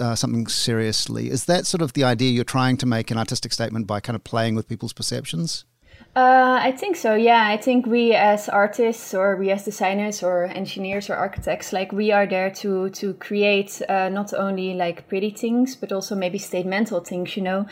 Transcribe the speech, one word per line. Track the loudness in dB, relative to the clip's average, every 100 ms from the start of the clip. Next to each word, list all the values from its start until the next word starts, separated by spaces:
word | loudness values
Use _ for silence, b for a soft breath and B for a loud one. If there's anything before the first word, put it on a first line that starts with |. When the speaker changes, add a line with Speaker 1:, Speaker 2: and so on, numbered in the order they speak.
Speaker 1:
uh, | -2
something | 0 0 -2 -2
seriously. | -2 0 0 0 0 -2 -4 -4
Is | -2 0
that | 0
sort | 0 -2
of | 0
the | 2
idea, | 2 4 2
you're | 2
trying | 0 2 2 2
to | 2
make | 0 0
an | -2
artistic | -2 -4 -4
statement | -4 -4 -4 -4
by | -4
kind | -4 -8
of |
playing | -4 -2 0
with | 0 -4
people's | -8 -8
perceptions? | -8 -6 -6 -6 -6 -6 -8 -14 _ _ b b 4
Speaker 2:
Uh, | 8 8 6 4
I | 2
think | -2 -4 -2
so, | 2
yeah. | 4 6 6 4
I | 2
think | 2 2 4
we | 2 4
as | 6 4 2 2
artists | 2 2 2 0 0 -4
or | 0 0 2
we | 0
as | -2
designers | -4 -2 0 0 -2 -2
or | 0 0 0
engineers | -4 -8 -6 -6 -6 -4
or |
architects, | -4 -4 -4 -4 -4 -4
like, | -4 -2
we | -2 2
are | 4 4
there | 0 -2
to, | -4 -4 -2 -2
to | -4 -6
create, | -6 -4 2 4 2 0 -6 -2
uh, | 0 0
not | -2 -4
only, | -2 -2 -2 -4
like, | -2 -4 -4 -6
pretty | -2 -2
things, | -2 0 2 0 -2
but | -6
also | -4 -4 -2
maybe | -2 -4
statemental | -4 -4 -2 0 0 -2 -4
things, | -6 -6 -4
you |
know? | -2 -2 -4